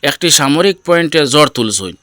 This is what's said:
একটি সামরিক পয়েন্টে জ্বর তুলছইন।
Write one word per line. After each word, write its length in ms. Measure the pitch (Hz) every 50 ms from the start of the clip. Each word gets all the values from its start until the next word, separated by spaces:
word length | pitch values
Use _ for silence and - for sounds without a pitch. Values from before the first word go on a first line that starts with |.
একটি 280 | - 143 139 - - 170
সামরিক 480 | 156 - 147 139 143 156 180 202 185 - _
পয়েন্টে 420 | - 175 170 170 160 - 160 147 135
জ্বর 200 | 120 147 151 135
তুলছইন। 480 | _ - 117 110 104 - 98 92 - -